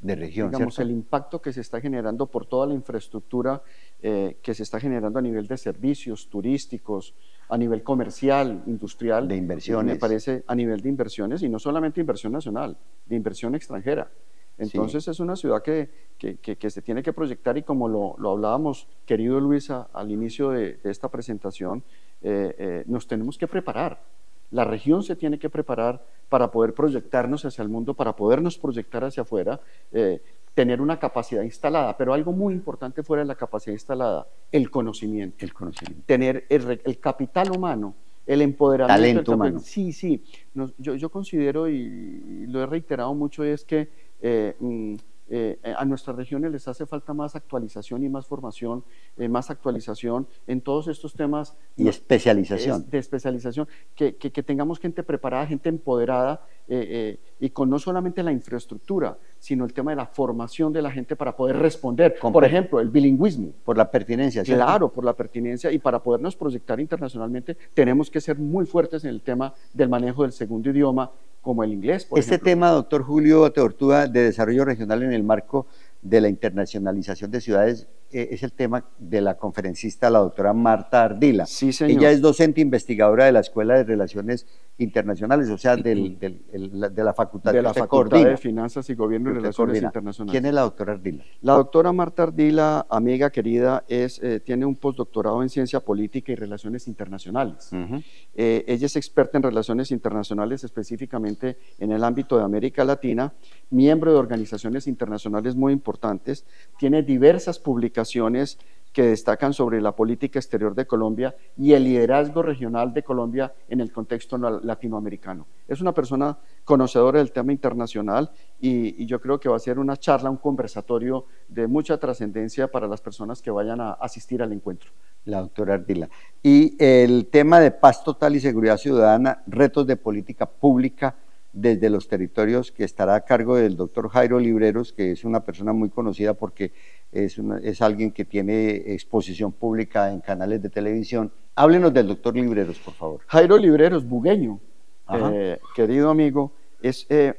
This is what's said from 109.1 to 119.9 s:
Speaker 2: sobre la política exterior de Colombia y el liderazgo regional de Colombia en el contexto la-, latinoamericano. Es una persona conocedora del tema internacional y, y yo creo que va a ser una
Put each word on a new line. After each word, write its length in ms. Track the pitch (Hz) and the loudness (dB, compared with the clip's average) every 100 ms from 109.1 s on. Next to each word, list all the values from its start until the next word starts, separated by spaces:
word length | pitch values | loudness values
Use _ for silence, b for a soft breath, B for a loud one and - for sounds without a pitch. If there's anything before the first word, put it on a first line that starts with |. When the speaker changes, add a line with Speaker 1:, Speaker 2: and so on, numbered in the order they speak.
| 110 - 107 139 | 4 2 2 0
Speaker 2:
sobre 260 | 139 123 110 | 0 0 2
la 120 | 104 | 0
política 460 | 101 113 117 139 135 | 2 0 0 -2 -4
exterior 360 | - 110 107 | -4 -2 0
de 120 | 101 131 | -2 0
Colombia 480 | 113 110 110 131 - b - | 0 0 0 -4 -4 b 0
y 160 | 139 | 6
el 120 | 147 | 8
liderazgo 580 | 127 127 117 135 147 156 | 8 4 4 4 2 0
regional 500 | 165 135 120 117 123 | -2 -2 -2 -2 0
de 100 | 147 | -2
Colombia 500 | - 127 117 127 131 - - | -2 -2 -2 -2 -4 -6 -6
en 120 | 123 | -4
el 120 | 117 | -2
contexto 440 | - 107 117 - 127 | -6 -6 -8 -6 -4
la-, 240 | 120 110 | -2 -2
latinoamericano. 840 | 113 110 120 110 104 95 95 90 - - - | -4 -6 -6 -6 -6 -8 -10 -12 -12 -16 -8
Es 120 | 135 | -4
una 120 | 185 | 0
persona 440 | 170 127 135 143 147 b b | 0 0 0 -2 -4 b b
conocedora 540 | - 143 127 123 123 147 | 4 6 6 6 6 6
del 140 | 135 | 4
tema 200 | 131 123 | 0 -2
internacional 800 | 139 131 117 117 110 104 107 156 b b - | 0 0 -2 -4 -4 0 0 0 b b -4
y, 420 | 127 123 113 - | 0 0 0 -4
y 40 | 113 | -4
yo 140 | 120 | -4
creo 180 | 127 139 | -2 0
que 100 | 135 | 2
va 80 | 113 | 0
a 40 | |
ser 180 | 127 123 | 0 -2
una 180 | 139 | -2